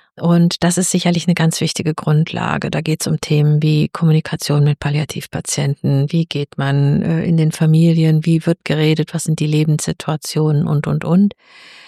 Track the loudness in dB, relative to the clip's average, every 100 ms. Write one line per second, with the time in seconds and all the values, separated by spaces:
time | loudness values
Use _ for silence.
0 | _ -4 2 4 4 2 0 0 0 0
1 | 0 0 0 2 0 0 -4 -2 -4 -4
2 | 0 2 0 -2 -4 -2 -2 -4 -4 -4
3 | -2 -4 0 0 2 2 2 2 0 0
4 | 2 2 0 -8 -2 2 2 0 -2 -2
5 | -4 -8 -10 -10 -6 -4 -4 -2 0 0
6 | 0 -2 -2 -6 -8 -4 -2 2 2 0
7 | 0 -2 0 2 0 2 2 4 4 4
8 | 2 2 2 0 0 -4 -4 0 2 0
9 | -2 -4 -4 -2 0 0 2 0 -2 -6
10 | -6 -6 -4 -2 0 0 0 -2 -2 -4
11 | 2 2 2 -2 _ -20 -20 -20